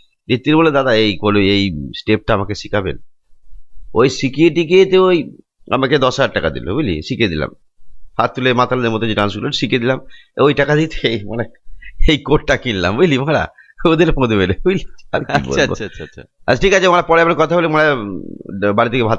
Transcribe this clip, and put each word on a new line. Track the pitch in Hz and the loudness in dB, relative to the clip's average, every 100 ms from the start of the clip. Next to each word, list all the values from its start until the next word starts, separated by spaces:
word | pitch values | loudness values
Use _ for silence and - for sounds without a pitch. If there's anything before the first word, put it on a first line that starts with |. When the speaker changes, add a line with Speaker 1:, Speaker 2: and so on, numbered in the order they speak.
| _ _ - | _ _ -4
Speaker 1:
ঋত্বিক | 123 139 156 | -2 2 4
বলে, | 165 | 4
"দাদা, | 139 131 | 2 2
এই | 110 107 95 | 2 2 0
করো, | 104 104 | 0 2
এই | 98 101 98 76 69 - | 2 2 0 -4 -8 -6
স্টেপটা | - 107 - | -2 0 0
আমাকে | 104 101 | -2 -2
শিখাবেন।" | 104 104 104 92 71 - _ _ - - - - - - | -8 -6 -4 -4 -6 -12 _ _ -20 -16 -14 -12 -12 -4
ওই | - 131 | 0 0
শিখিয়ে | - 135 135 170 | 0 -4 2 2
টিকিয়ে | 156 160 185 | 2 2 4
তো | 190 185 | 4 4
ওই | 185 175 117 - _ _ - | 4 0 -2 -14 _ _ -4
আমাকে | 127 131 143 | -2 0 2
দশ | 127 131 | 2 0
হাজার | 120 | -2
টাকা | - 80 | -2 -4
দিল, | 65 64 | -4 -6
বুঝলি, | 120 131 78 | -4 -2 -4
শিখিয়ে | - 113 107 | -4 -2 0
দিলাম, | 78 67 - _ - - - - - | -2 -6 -8 _ -18 -14 -12 -8 -4
হাত | 117 | -2
তুলে | - 127 | 0 0
মাতালদের | 123 123 127 117 | 2 0 0 -2
মতো | 110 113 | -2 -2
যে | |
ডান্সগুলো | 104 104 101 139 | 0 -2 -2 -6
শিখিয়ে | 147 120 123 | -4 -2 0
দিলাম, | 117 135 - - _ - | 0 -2 -6 -20 _ 2
ওই | 139 | 2
টাকা | 143 143 151 | 2 2 0
দিতে, | 160 - 123 113 98 | 0 -2 -4 -4 -6
মানে, | 113 - - - - - - - | -8 -8 -12 -16 -14 -4 4 4
এই | 147 | 4
কোটটা | - 147 - 131 | 2 0 2 -2
কিনলাম, | 127 98 87 110 | -2 -2 0 2
বুঝলি, | 175 131 | 2 2
মারা, | 143 139 - - _ - 165 | 0 -2 -2 -10 _ -2 0
ওদের | 160 170 147 | 2 2 2
মধ্যে | 123 104 | 2 2
বেড়ে, | 92 92 | 2 0
বুঝলি, | 180 196 - - - | 0 -2 -4 -14 -8
আর | - | -6
কি | - | -2
Speaker 2:
আচ্ছা, | 143 131 | -2 -2
Speaker 1:
বলবো। | 139 139 | -2 -2
Speaker 2:
আচ্ছা, | - | -4
আচ্ছা, | 104 - | -10 -12
আচ্ছা। | 78 - - _ - | -16 -18 -20 _ -2
Speaker 1:
আচ্ছা, | 123 | 0
ঠিক | 190 | 2
আছে, | 190 185 | 4 4
মানে, | 175 165 | 2 4
পরে | 165 | 4
আমরা | 165 160 | 4 2
কথা | 156 170 | 0 2
বলে, | 165 | 2
মানে, | 156 151 | 2 2
উম, | 135 101 87 50 50 50 101 101 | 0 -4 -8 -12 -14 -12 -4 0
বাড়ি | 104 117 | 2 0
থেকে | 127 | 0
ভাত | 110 | 0